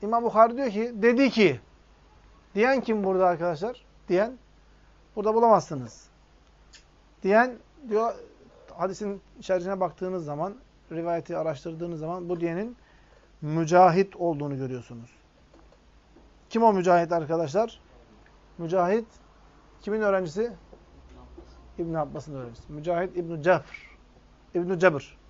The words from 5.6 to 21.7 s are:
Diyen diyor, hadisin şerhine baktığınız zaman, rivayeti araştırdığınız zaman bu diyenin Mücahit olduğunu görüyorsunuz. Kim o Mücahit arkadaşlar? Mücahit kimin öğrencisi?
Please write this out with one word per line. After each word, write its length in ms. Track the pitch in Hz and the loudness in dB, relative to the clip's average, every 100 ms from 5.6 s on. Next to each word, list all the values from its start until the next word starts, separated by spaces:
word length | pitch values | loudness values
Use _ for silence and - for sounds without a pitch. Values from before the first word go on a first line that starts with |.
| - 143 120 - - _ _ _ _ _ - - _ _ _ _ | 4 -10 -12 -16 -20 _ _ _ _ _ -20 -20 _ _ _ _
Diyen 320 | 185 214 254 233 - - 269 | 2 4 4 -2 -20 -20 -4
diyor, 240 | 214 233 - - - - - - 170 | -2 -2 -6 -16 -20 -20 -20 -20 -8
hadisin 440 | 185 190 208 196 - - | -6 -6 -8 -10 -14 -16
şerhine 380 | - 185 180 196 | -4 -2 -2 -4
baktığınız 460 | 180 - 185 185 151 | -4 -4 -6 -6 -6
zaman, 300 | 147 180 226 - _ - | -6 -6 -8 -20 _ -12
rivayeti 460 | 165 170 170 160 165 | -8 -4 -4 -4 -6
araştırdığınız 600 | 160 135 170 160 175 160 | -4 -6 -10 -10 -8 -8
zaman 300 | 156 185 175 | -8 -8 -6
bu 100 | 175 | -4
diyenin 380 | 170 170 226 240 _ - _ - _ - | -4 -4 -6 -10 _ -20 _ -20 _ -12
Mücahit 720 | 151 160 160 175 185 170 196 - | -4 -2 4 8 8 6 0 -2
olduğunu 420 | 175 147 147 135 | -4 -4 -6 -6
görüyorsunuz. 520 | 131 127 117 120 117 _ _ _ _ - - _ _ _ _ - - _ - | -6 -8 -12 -18 -20 _ _ _ _ -20 -20 _ _ _ _ -20 -20 _ -6
Kim 140 | 226 | 2
o 100 | 226 | 4
Mücahit 380 | 196 180 175 170 | 4 4 4 4
arkadaşlar? 680 | 170 147 165 156 180 226 - - - - - - - _ - | -2 -2 -2 0 0 -2 -4 -20 -20 -20 -20 -20 -20 _ -12
Mücahit 480 | 165 185 175 220 226 - - - - - - - | -4 0 2 0 -4 -16 -20 -20 -20 -20 -20 -14
kimin 200 | - 220 | -6 -2
öğrencisi? 520 | 214 190 175 170 233 185 - - - - - - - - - - - | 0 0 -2 -4 -6 -6 -20 -20 -20 -20 -20 -20 -20 -20 -20 -20 -20